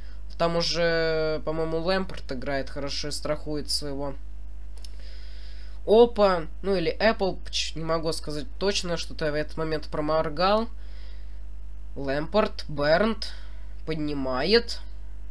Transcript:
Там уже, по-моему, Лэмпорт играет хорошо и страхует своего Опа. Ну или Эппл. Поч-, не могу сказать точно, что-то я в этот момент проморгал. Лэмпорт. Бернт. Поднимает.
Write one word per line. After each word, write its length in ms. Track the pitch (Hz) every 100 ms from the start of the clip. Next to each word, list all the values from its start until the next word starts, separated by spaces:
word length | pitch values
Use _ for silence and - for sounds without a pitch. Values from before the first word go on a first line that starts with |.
| - - - -
Там 160 | 170 170
уже, 880 | 160 165 170 165 160 160 156 156 156
по-моему, 320 | 160 160 160
Лэмпорт 540 | 170 190 185 147 -
играет 400 | 131 135 139 135
хорошо 380 | 147 139 - 147
и 20 |
страхует 580 | 147 - 151 151 151 -
своего 460 | - 147 139 143 135 - - - - - - - - - - - - - - - - 170
Опа. 580 | 214 240 220 196 175 151 -
Ну 140 | 185 190
или 160 | 160 -
Эппл. 340 | 208 220 190
Поч-, 420 | - - - - 151
не 80 |
могу 280 | 160 165 160
сказать 320 | 156 - 151 - -
точно, 400 | 196 202 175 165
что-то 280 | - - 156
я 60 |
в 40 | 151
этот 220 | 151 -
момент 300 | 160 151 -
проморгал. 800 | 156 151 156 160 151 185 214 226 - - - - - - - - - - - - 135
Лэмпорт. 720 | 135 143 165 208 208 - -
Бернт. 640 | 147 147 170 220 214 - - - - - - -
Поднимает. 920 | 160 147 143 131 127 165 233 233 - - - - - -